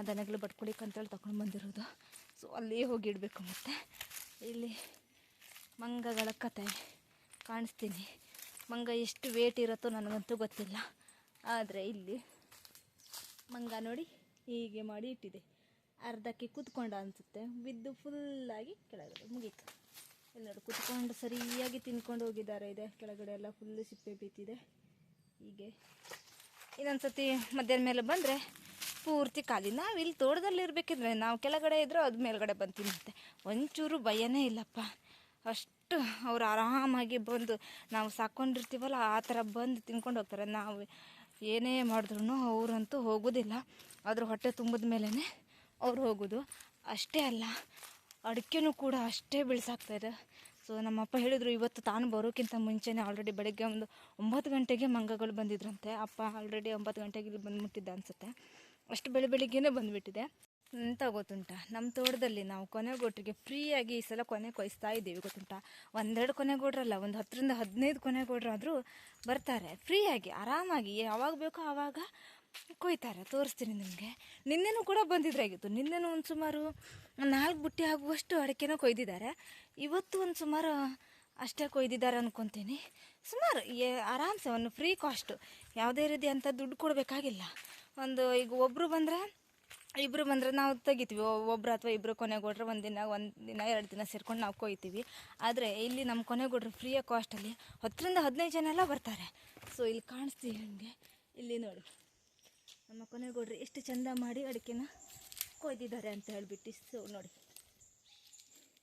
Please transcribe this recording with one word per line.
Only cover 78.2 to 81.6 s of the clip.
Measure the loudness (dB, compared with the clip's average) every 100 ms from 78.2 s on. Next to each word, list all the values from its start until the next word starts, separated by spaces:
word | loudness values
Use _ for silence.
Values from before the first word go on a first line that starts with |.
| 2 2
ಅಡಿಕೆನ | 2 0 0 4
ಕೊಯ್ದಿದ್ದಾರೆ. | 4 4 0 -4 -6 -8 -12 -20 -18 -8
ಇವತ್ತು | 0 0 0 0
ಒಂದು | 0
ಸುಮಾರು | 0 0 2 2 2 0 -2 -12 -20 _ -10
ಅಷ್ಟೇ | -8 -2